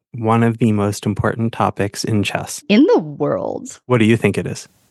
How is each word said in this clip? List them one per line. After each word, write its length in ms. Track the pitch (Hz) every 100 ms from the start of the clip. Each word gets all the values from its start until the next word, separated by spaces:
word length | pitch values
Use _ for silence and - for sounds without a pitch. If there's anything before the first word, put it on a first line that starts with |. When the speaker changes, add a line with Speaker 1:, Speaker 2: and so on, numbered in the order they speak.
| _
Speaker 1:
one 320 | 120 110 113
of 160 | 117 113
the 140 | 113
most 340 | 104 101 101 104
important 460 | 95 104 107 113
topics 500 | - 101 - 101 -
in 180 | - 107
chess. 420 | 95 - - - -
Speaker 2:
In 140 | 208 370
the 140 | 427
world. 800 | 151 147 143 104 - - - - -
Speaker 1:
What 100 | 123
do 80 | 107
you 100 | 117
think 220 | 101 92
it 80 | 85
is? 220 | - - _ _